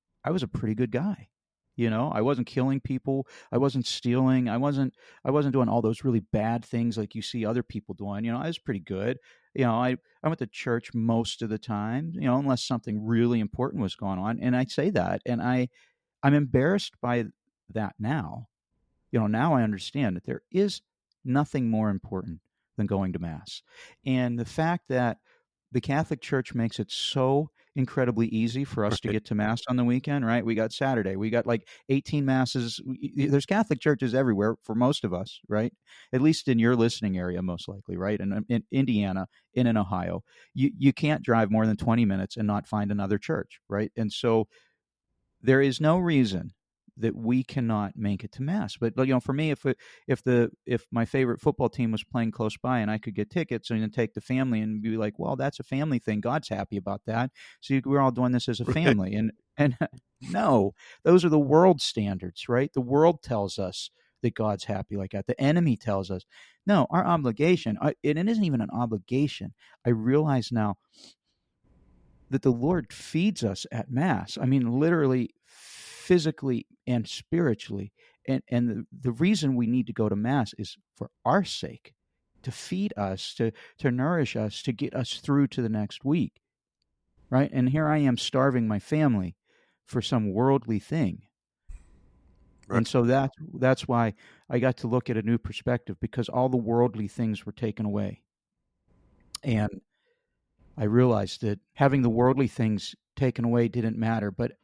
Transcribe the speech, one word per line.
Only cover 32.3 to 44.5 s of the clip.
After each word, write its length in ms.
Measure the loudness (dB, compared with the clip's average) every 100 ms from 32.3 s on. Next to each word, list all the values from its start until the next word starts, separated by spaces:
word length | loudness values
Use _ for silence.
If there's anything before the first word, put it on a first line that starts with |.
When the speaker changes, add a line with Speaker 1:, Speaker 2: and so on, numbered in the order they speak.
| 2 2 0 -4 -6
Speaker 1:
We, 300 | -10 -8 -6 0
y-, 120 | 2
there's 160 | 2 4
Catholic 340 | 0 2 2
churches 360 | 2 2 2 2
everywhere 400 | 2 4 2 0
for 100 | -4
most 300 | 0 2 2
of 100 | -2
us, 260 | -4 -6 -12 -4
right? 240 | -2 -2 -6 _ -20 -4
At 100 | 2
least 260 | 2 2 2
in 100 | 4
your 180 | 4 6
listening 440 | 2 2 -2 -2
area, 240 | -2 -4
most 260 | -4 -6 -10
likely, 260 | -14 -10 -6
right? 240 | -2 -2
And, 140 | -2
um, 120 | -4 -2
in 140 | -4 -2
Indiana, 560 | -2 0 0 0 -4 -8 _ _ 0
and 120 | 2
in 100 | 2
Ohio, 460 | 0 -2 -4 -6 -10 _ _ 0
you, 160 | 0 4
you 160 | 2
can't 300 | 4 0 0
drive 300 | 2 4 4
more 160 | 4 2
than 100 | 2
twenty 260 | 2 2
minutes 320 | 2 0 -4 -4
and 120 | -2
not 200 | -2 -2
find 240 | -4 -2
another 280 | -2 0 -2
church, 400 | 0 -4 -6 -16 _
right? 220 | -4 -4 -4
And 160 | -4
so 360 | -2 2 2 0